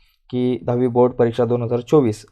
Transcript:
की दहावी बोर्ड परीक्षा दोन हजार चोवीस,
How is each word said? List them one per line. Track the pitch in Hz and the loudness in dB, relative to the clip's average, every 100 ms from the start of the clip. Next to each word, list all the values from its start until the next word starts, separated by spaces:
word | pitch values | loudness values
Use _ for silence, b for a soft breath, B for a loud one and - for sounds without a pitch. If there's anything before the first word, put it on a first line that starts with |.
| _ _ _ | _ _ _
की | 123 123 127 | -4 -2 -2
दहावी | 127 120 127 | -4 -2 0
बोर्ड | 123 123 | 2 2
परीक्षा | 123 120 117 | 2 -2 0
दोन | 117 120 | -2 -2
हजार | 117 120 | -2 -6
चोवीस, | 120 156 120 104 - | 0 2 2 -2 -8